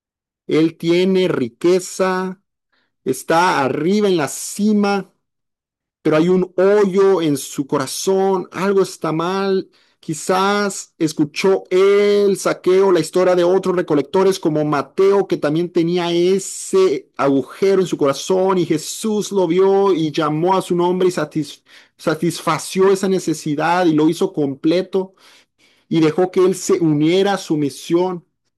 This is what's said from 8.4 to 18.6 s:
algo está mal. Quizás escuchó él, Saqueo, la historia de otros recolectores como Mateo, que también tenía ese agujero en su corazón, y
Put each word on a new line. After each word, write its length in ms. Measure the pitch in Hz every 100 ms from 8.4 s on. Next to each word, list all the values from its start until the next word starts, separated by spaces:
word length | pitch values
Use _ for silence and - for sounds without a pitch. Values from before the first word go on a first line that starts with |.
| 180
algo 320 | - 196 196
está 280 | 185 - 165
mal. 600 | 156 170 196 196 190 - _ _ _
Quizás 920 | - 156 - 185 190 202 202 196 - -
escuchó 640 | 160 160 147 - 196 190 -
él, 680 | 180 196 202 208 202 202 190
Saqueo, 540 | 175 - - 185 196
la 80 | 175
historia 340 | 151 185 180
de 100 | 180
otros 320 | 175 190 185 180
recolectores 640 | 175 147 139 190 190 185
como 240 | 170 151
Mateo, 640 | 151 147 135 - 196 202 185
que 100 | 156
también 340 | 147 151 175
tenía 400 | 175 165 180 170
ese 1000 | 170 175 196 - - - 190 190 147 - -
agujero 640 | 139 139 131 - 196 190
en 60 | 180
su 100 | 160
corazón, 640 | 143 139 - 185 190
y 80 | 185